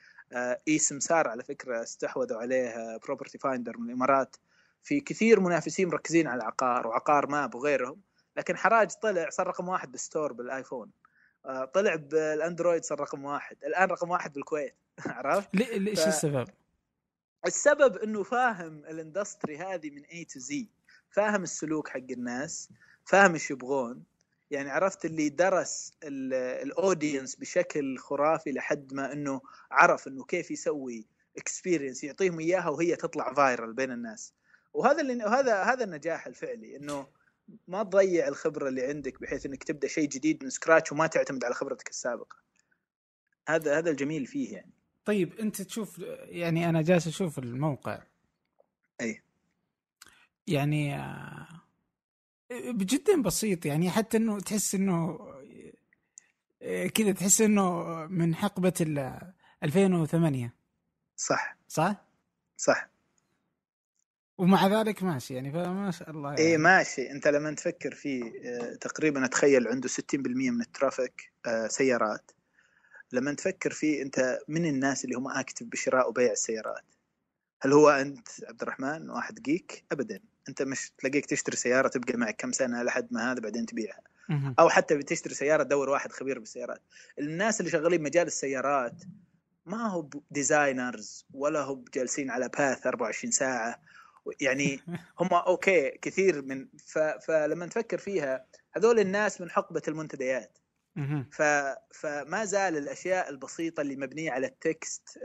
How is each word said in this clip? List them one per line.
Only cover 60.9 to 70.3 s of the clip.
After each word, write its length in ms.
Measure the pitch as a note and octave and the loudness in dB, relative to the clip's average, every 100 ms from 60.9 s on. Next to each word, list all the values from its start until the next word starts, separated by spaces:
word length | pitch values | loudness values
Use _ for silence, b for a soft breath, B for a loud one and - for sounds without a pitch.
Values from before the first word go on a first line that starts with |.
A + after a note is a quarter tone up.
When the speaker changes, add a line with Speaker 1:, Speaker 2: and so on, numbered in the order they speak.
| _ _ - | _ _ -6
Speaker 1:
صح. 420 | - C3 - - - | -2 0 -2 -10 -6
Speaker 2:
صح؟ 380 | - F3 G3+ _ _ _ _ _ - | 0 0 0 _ _ _ _ _ -2
Speaker 1:
صح. 320 | - A#2 - _ _ _ _ _ _ _ _ _ _ _ _ _ _ - | 2 2 0 _ _ _ _ _ _ _ _ _ _ _ _ _ _ 2
Speaker 2:
ومع 300 | F3+ F#3 F#3+ | 6 8 6
ذلك 360 | G#3+ A3 G3+ | 4 0 -2
ماشي، 300 | F#3 C3+ - | -2 -4 -6
يعني 180 | B2+ C#3 | -8 -6
فما 400 | D#3+ F3 F#3+ G3+ | -4 -4 -4 -4
شاء 180 | E3 - | -6 -8
الله 280 | D#3 C#3+ D3 | -10 -4 2
Speaker 1:
إيه، 140 | D#3+ | 4
Speaker 2:
يعني. 60 | D#3+ | 6
Speaker 1:
ماشي. 540 | E3 F#3 D3 - B2+ | 8 8 6 -2 -8
أنت 160 | C#3 D3+ | 0 4
لما 260 | C#3+ D3+ | 4 2
تفكر 420 | C#3+ F3 - C#3 - | -4 -4 -4 -8 -8
فيه، 280 | D3 C3 | -6 -4
آه، 520 | A2+ B2+ B2 A#2+ A#2+ - | -6 -10 -10 -8 -8 -8
تقريبًا 500 | B2 - D#3 C#3 B2+ | -10 -2 0 2 0
أتخيل 420 | - D3 C3 A2+ | 4 6 8 6
عنده 200 | C3 B2 | 0 -2
ستين 340 | - - C#3+ | -4 -2 -2
بالمية 300 | B2+ | 0